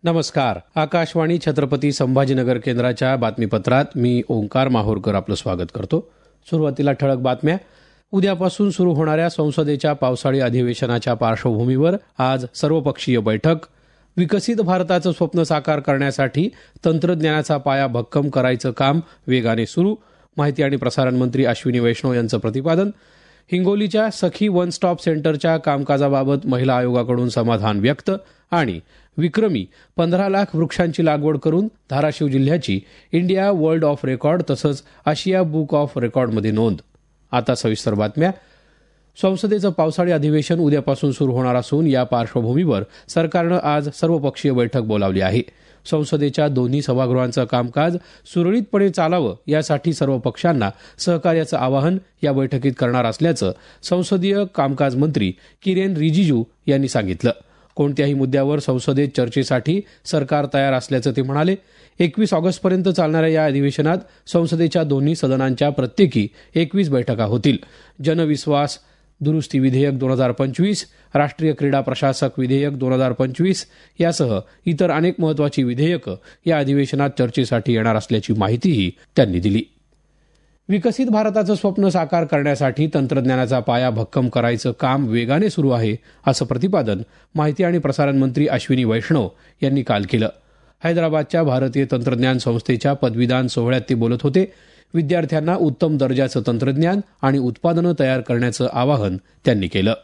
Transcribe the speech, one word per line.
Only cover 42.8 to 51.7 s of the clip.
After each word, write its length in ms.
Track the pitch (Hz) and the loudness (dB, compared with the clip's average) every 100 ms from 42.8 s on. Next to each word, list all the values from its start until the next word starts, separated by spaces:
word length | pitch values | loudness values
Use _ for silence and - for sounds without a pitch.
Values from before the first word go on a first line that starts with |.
| 104 - - | -2 -12 -6
सरकारनं 480 | - 165 180 170 175 | -2 0 0 0 0
आज 260 | 147 147 147 | 0 -2 -2
सर्वपक्षीय 640 | - 165 165 139 135 147 | -2 0 0 0 -2 -2
बैठक 300 | 127 117 131 | 0 0 0
बोलावली 400 | 110 107 98 95 | 0 0 2 2
आहे. 200 | 95 107 - _ _ _ - | 2 0 -2 _ _ _ -4
संसदेच्या 600 | 160 147 156 143 131 151 | -2 0 0 0 0 0
दोन्ही 340 | 131 123 139 | 2 0 0
सभागृहांचं 640 | 139 123 131 127 127 120 123 | 0 0 2 0 0 -2 -2
कामकाज 520 | 123 120 123 160 175 - - - | -2 -2 0 -2 -2 -8 -20 -8
सुरळीतपणे 560 | - 175 220 208 208 196 | -2 0 0 0 0 0
चालावं 460 | 165 160 175 127 90 - | 2 0 2 0 -4 -2
यासाठी 460 | 151 151 147 170 | -2 0 -2 0
सर्व 240 | 160 139 135 | -2 0 0
पक्षांना 520 | 120 - 170 151 101 - - - | -2 -2 0 2 0 -4 -20 -8
सहकार्याचं 580 | - 170 185 165 156 151 | -2 0 2 0 0 -2
आवाहन 400 | 127 | 0